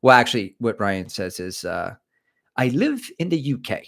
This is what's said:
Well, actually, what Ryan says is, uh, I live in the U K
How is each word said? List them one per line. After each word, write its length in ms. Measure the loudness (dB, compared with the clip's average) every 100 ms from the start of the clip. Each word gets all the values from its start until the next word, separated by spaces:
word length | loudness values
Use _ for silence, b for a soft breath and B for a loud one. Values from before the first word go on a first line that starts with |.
Well, 140 | 8 8
actually, 380 | 6 0 -6 _
what 200 | -4 -2
Ryan 300 | -2 -2 -6
says 320 | -8 -8 -8
is, 240 | -10 -8
uh, 300 | -6 -4 -6 -10 _ _ _ _ _ -2
I 120 | 0
live 320 | 2 0 -2 -10 -8
in 100 | -2
the 100 | -2
U 200 | -2 -4
K 260 | -4 -8